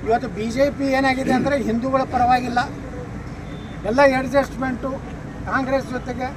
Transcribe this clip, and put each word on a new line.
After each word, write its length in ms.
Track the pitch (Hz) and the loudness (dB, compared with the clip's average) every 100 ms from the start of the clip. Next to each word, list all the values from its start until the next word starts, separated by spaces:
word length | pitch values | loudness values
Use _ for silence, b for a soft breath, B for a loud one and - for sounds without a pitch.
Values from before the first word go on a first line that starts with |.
| 208 | 2
ಇವತ್ತು 240 | 233 247 185 | 0 0 -4
ಬಿ 100 | 226 233 | -4 2
ಜೆ 80 | 285 262 | 2 2
ಪಿ 100 | 277 262 | 2 4
ಏನಾಗಿದೆ 340 | 269 262 254 247 | 4 2 2 2
ಅಂದರೆ 180 | 247 277 214 | 2 0 0
ಹಿಂದೂಗಳ 340 | 226 262 262 262 | 0 2 0 2
ಪರವಾಗಿಲ್ಲ, 460 | 247 247 254 247 240 247 - - - - - - - - - - - 185 | 2 4 4 2 -2 -2 -6 -10 -10 -10 -10 -10 -10 -10 -10 -10 -6 0
ಎಲ್ಲ 100 | 247 285 262 | 6 6 6
ಅಡ್ಜಸ್ಟ್ಮೆಂಟು 720 | 262 277 262 - 262 233 269 269 - - - - 185 | 2 2 2 -2 -4 -4 -6 -6 -8 -10 -12 -10 -4
ಕಾಂಗ್ರೆಸ್ 360 | 233 262 269 247 | -2 0 -2 -2
ಜೊತೆಗೆ. 360 | 247 247 247 254 | -6 -6 -6 -6